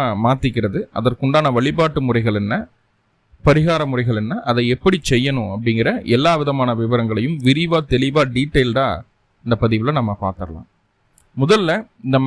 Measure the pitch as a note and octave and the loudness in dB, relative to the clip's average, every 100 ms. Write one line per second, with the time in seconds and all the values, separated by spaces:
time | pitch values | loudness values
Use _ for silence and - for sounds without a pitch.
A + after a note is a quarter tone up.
0 | C3 G2+ A2+ C3 C3+ A2+ G#2 A#2+ - - | 0 2 2 2 0 -2 -4 -6 -6 -2
1 | A#2+ A#2+ C3+ D3+ D3+ A#2+ C3+ D#3 D#3+ D3+ | -2 0 0 2 2 0 0 0 0 0
2 | C3 A#2 A2+ G#2 G2+ D#3+ A3+ _ _ _ | 0 0 0 -2 -2 -4 -6 _ _ _
3 | _ _ _ _ D3 D3 D#3+ D#3+ C#3+ B2 | _ _ _ _ 2 4 4 0 0 -2
4 | A#2+ A2 G#2+ G#3+ - A#2+ A#2+ B2 F#3+ F#3+ | 0 -2 -2 -4 -2 0 0 0 0 0
5 | - A#2+ C3+ C3+ G2+ G2+ A#2 A2+ C3 A#3+ | 0 0 0 -2 -4 -4 0 2 0 0
6 | - A#2+ D#3+ E3 C#3+ C#3 B2 A#2 A2+ A#2+ | 0 2 2 0 0 0 0 0 0 0
7 | A2+ A2 B2+ D#3+ B2+ C#3+ E3+ E3 C#3+ B2+ | 0 -2 -2 0 2 2 2 0 0 0
8 | C3+ D3+ C3+ B2 D3 D3+ B2 A#2+ C3 E2 | 2 0 0 -2 0 0 0 0 -2 -4
9 | - _ _ _ A#2+ A2 A2+ A2 A#2+ D3+ | -10 _ _ _ -4 0 0 0 0 0
10 | A2 G2+ G2 F#2+ F2+ D#2+ - _ _ _ | -2 -2 -6 -6 -10 -12 -18 _ _ _
11 | _ - - - C#3 G#3+ F3 F#3+ G#3+ _ | _ -20 -12 -2 2 2 2 -2 -4 _
12 | C3 C3 | 0 2